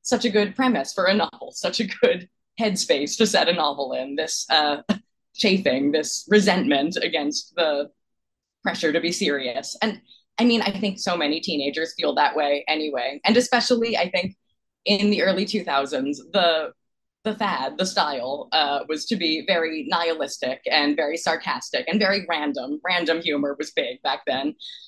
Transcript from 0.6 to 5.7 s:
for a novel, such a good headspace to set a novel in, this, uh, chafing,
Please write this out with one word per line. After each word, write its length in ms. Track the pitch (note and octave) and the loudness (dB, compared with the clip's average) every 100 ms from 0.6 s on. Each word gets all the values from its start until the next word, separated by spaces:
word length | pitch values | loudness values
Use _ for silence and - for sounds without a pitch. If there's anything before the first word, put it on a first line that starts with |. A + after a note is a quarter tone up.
| C4 G3 C#3 | 0 0 -2
for 120 | - F#3 | 0 2
a 80 | |
novel, 380 | G3+ D#3+ - - | 2 0 -6 -14
such 300 | - F3+ - | -6 -4 -4
a 60 | G3 - | -6 2
good 280 | G#3 F3+ F3+ _ _ - | 2 2 -4 _ _ -4
headspace 600 | A3 F#3+ - C#3+ C#3+ - | -2 0 2 2 2 2
to 100 | G#3+ | 4
set 220 | G3 D#3+ | 4 2
a 40 | |
novel 380 | D#3 D3+ C#3+ C3 | 2 0 0 -4
in, 240 | B2+ C3+ C#3+ | -4 -4 -4
this, 300 | D#3 - - | -4 -6 0
uh, 280 | D#3 D3 D3 - - _ _ _ - | 2 2 -2 -2 -4 _ _ _ 0
chafing, 560 | G#3 F#3+ C#3+ | 2 4 2